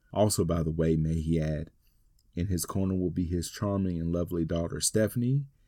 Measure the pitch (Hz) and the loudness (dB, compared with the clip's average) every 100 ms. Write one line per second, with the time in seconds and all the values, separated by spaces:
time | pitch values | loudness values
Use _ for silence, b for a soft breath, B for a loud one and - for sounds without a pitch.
0 | _ 98 104 - 85 85 80 80 82 80 | _ 2 2 2 0 2 0 2 2 4
1 | 78 80 78 82 78 76 78 _ _ _ | 2 0 0 0 0 -4 -6 _ _ _
2 | _ _ _ - 92 90 - 98 95 95 | _ _ _ -6 -2 -2 -2 -2 0 0
3 | 90 87 87 87 82 - 104 98 95 85 | 0 0 0 -2 -4 -4 -2 0 0 0
4 | 82 85 87 87 80 85 85 - - 107 | 0 0 0 -2 0 0 -2 -2 0 2
5 | 107 - 120 135 139 _ | 0 0 0 0 -2 _